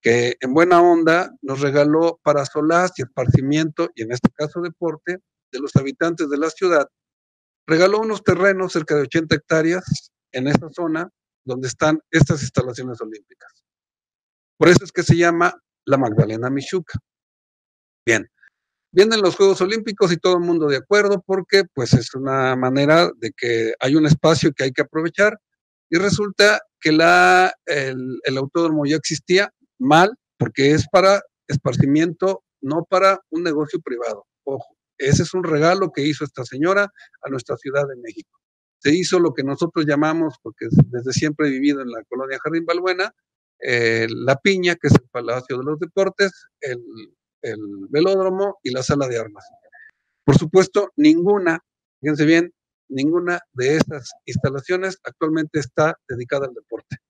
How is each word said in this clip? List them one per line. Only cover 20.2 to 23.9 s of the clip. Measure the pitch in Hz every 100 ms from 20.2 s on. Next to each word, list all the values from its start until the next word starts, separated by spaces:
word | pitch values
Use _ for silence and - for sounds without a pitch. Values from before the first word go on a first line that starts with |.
| 185
el | 180
mundo | 175 170 147
de | 135
acuerdo | - 202 202 196
porque, | - 190 175 196 185
pues, | - 120
es | 131 113
una | 131 135 135 131 127
manera | 131 135 143 165 175 -
de | 113
que | - 120 117 113 -
hay | 131